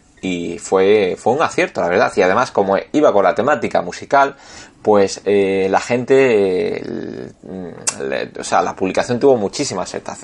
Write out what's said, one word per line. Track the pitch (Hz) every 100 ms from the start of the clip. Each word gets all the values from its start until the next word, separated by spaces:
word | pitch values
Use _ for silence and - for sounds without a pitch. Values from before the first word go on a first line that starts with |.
| _ _
y | 95 87 87 85
fue, | - 95 95 107 92 85
fue | 110
un | 139
acierto, | 156 - 180 -
la | 87
verdad. | 92 127 -
Y |
además, | 92 104 131
como | - 98 98 -
iba | 147 147
con | 101
la | 92
temática | 107 123 143 98 92
musical, | 90 - 98 139 139 - - - - _
pues, | - 104 98 - 98
eh, | 101 98 98 95
la | 95
gente, | - 123 120 135 135 107 95 92 95 90
eh, | - 90 - - 62 - - 92 85 - - -
le, | 67 67 62 -
o |
sea, | - 101
la | 95
publicación | - 95 90 92 120
tuvo | 139 123
muchísima | 98 - 139 95
acepta-, | 87 92 - -